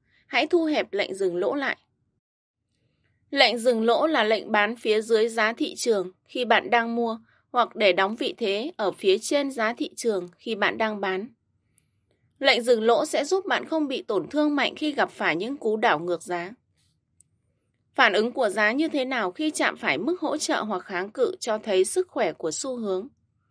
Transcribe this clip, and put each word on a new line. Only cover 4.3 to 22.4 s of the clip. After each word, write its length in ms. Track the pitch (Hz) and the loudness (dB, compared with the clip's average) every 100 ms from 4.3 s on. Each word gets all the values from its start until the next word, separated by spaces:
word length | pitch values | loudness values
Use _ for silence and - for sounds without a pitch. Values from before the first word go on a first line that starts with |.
| 220 - | 0 0
bán 240 | 220 208 240 | 2 2 0
phía 260 | 226 214 | 0 0
dưới 280 | 214 226 233 | 2 2 2
giá 240 | 226 220 | 0 -2
thị 220 | 233 302 - | 0 -6 -4
trường 360 | 240 208 185 - _ | -2 0 -2 -10 _
khi 200 | 269 233 | -4 2
bạn 240 | 220 - | 2 2
đang 260 | 233 233 233 | 0 0 -2
mua 240 | 233 226 _ _ _ | -2 -4 _ _ _
hoặc 240 | 247 226 - | 0 0 2
để 180 | 208 | 4
đóng 220 | 175 190 226 | 4 2 0
vị 180 | 269 - | -6 -4
thế 340 | 220 196 277 - | -2 -2 -4 -4
ở 140 | 196 | -4
phía 260 | 175 202 202 | 0 2 2
trên 340 | - 294 277 | 2 -2 0
giá 220 | 262 220 | -2 -4
thị 160 | 240 311 - | -4 -8 -6
trường 320 | 233 196 175 - | -4 -2 -4 -10
khi 180 | 240 208 | -8 0
bạn 220 | 202 220 | 0 0
đang 240 | 220 208 | -2 -2
bán. 260 | 196 185 226 - _ _ _ _ _ _ _ _ _ - | -4 -4 -6 -14 _ _ _ _ _ _ _ _ _ -2
Lệnh 220 | 277 233 | 2 2
dừng 220 | 233 233 | 4 4
lỗ 220 | 220 226 302 | 4 4 2
sẽ 200 | 262 285 | 0 0
giúp 200 | 381 381 | -2 0
bạn 200 | - - | -2 -2
không 220 | 320 294 | -2 -2
bị 140 | 269 | -4
tổn 260 | - 202 156 | -4 -4 -2
thương 280 | 285 302 285 | 0 0 2
mạnh 180 | 247 - | -2 -2
khi 160 | - | -4
gặp 200 | 277 185 | 0 -2
phải 240 | - 196 156 | 0 -2 0
những 220 | 220 285 | -4 -4
cú 200 | 226 220 | -2 0
đảo 220 | 226 156 | 2 2
ngược 220 | 175 170 | 0 -4
giá. 300 | - 175 175 240 _ _ _ _ _ _ _ _ _ _ _ _ _ - | -4 -8 -8 -14 _ _ _ _ _ _ _ _ _ _ _ _ _ 4
Phản 180 | 240 | 4
ứng 180 | 202 226 | 4 0
của 180 | 247 220 | 0 0
giá 220 | 190 214 | 2 0
như 160 | 262 320 | 0 0
thế 180 | 311 254 | -2 -2
nào 260 | 262 214 | -2 -4
khi 200 | 359 311 | -2 -4
chạm 260 | 302 277 - | 0 0 0
phải 200 | 208 139 | -2 0
mức 220 | 240 359 | 0 -2
hỗ 180 | 294 311 | -2 -4
trợ 240 | - 277 | -2 -2
hoặc 180 | 208 190 | -2 -6
kháng 320 | - 180 196 | -6 -6 -6
cự 240 | 262 240 - | -2 -2 -2
cho 180 | - 214 | -4 -4
thấy 280 | 220 185 190 | 0 2 2
sức 220 | 359 370 | 0 -2
khỏe 260 | 285 208 | 0 -2
của 180 | - | -2